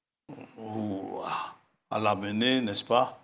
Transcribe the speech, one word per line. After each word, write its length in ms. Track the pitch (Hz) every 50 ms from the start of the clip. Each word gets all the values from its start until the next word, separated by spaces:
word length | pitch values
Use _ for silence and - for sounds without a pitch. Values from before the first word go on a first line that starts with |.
| _ _ _ _ _ - - - - - -
Ou 640 | 110 110 110 107 110 107 107 98 95 95 95 92 90 87
à, 320 | 90 92 - - - - - _ _ _ _ _ _
à 80 | 110 110
l'amener, 600 | 107 107 104 98 104 104 104 110 117 127 131 131
n'est-ce 240 | 120 104 101 - -
pas, 400 | - 120 120 - - - -